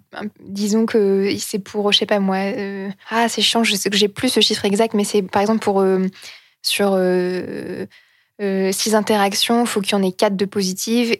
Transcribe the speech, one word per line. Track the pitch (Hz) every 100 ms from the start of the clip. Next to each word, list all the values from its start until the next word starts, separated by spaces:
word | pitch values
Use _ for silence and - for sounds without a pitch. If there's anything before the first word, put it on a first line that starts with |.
| _
un, | - 208 -
disons | - 202 208 220 226
que | 226 196 196 202 202
c'est | - 208
pour, | - 208 202
je | 196
sais | 202
pas | 208
moi, | 196 190
euh, | 196 202 196 196 196 190 -
ah, | 220 233
c'est | -
chiant, | 202 226 220
je | 202
sais | 202
que | 202
j'ai | 208
plus | - 254
ce | 226
chiffre | 208 214
exact, | 202 202 226
mais | 208
c'est, | 208 208
par | 185 202
exemple, | 208 220
pour, | 214 196
euh, | 190 190 185 - - - _ _
sur, | - - 202
euh, | 190 180 180 180 180 - - - 185 202 - _ _ _ -
euh, | 202 190 190
six | 196 226 214
interactions, | 202 214 202 208 - 233 233
faut | 208
qu'il | 196
y | 202
en |
ait | 190
quatre | - 214 196
de | 196
positives | 208 185 185 226 233 233